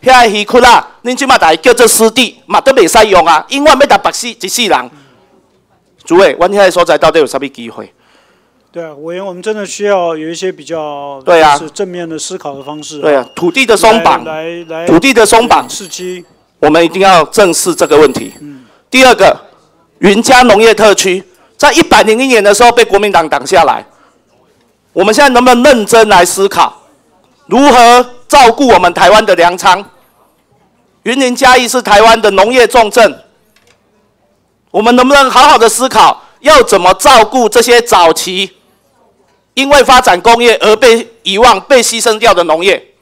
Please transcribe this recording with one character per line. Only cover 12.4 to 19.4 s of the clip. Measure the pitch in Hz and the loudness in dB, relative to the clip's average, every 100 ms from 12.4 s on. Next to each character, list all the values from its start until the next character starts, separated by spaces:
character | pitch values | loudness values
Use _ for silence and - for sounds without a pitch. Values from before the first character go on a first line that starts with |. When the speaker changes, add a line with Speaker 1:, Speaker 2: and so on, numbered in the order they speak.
| 151 139 | -14 -16
Speaker 2:
的 | |
方 | 139 151 | -16 -16
式 | 147 151 | -16 -6
啊。 | |
Speaker 1:
对 | 156 143 | -2 -2
啊， | 123 - | -4 -6
土 | 175 | -4
地 | 208 | -4
的 | 247 208 | -2 2
松 | 220 226 | 2 2
绑， | 165 143 | 0 -2
Speaker 2:
来， | 160 156 160 170 170 | -6 -12 -12 -14 -14
来， | 160 | -10
来 | 170 | 0
Speaker 1:
土 | 165 | 0
地 | 269 | 2
的 | 233 | 0
松 | 214 226 240 | 2 2 2
绑， | 160 123 | -2 -2
Speaker 2:
刺 | - 185 | -14 -16
激。 | - 185 185 - _ _ _ | -14 -14 -14 -18 _ _ _
Speaker 1:
我 | 151 | 0
们 | 156 | 0
一 | 170 | 0
定 | 175 | 0
要 | 190 185 147 | 2 2 0
正 | - 196 | 0 0
视 | 165 - 165 | 0 -4 -4
这 | 160 | 0
个 | 151 | 2
问 | 151 | 2
题。 | 123 - - | 0 -10 -16
Speaker 2:
嗯。 | 147 139 127 _ _ | -20 -20 _ _ _
Speaker 1:
第 | 254 254 | 0 2
二 | |
个， | 233 190 - | 4 2 0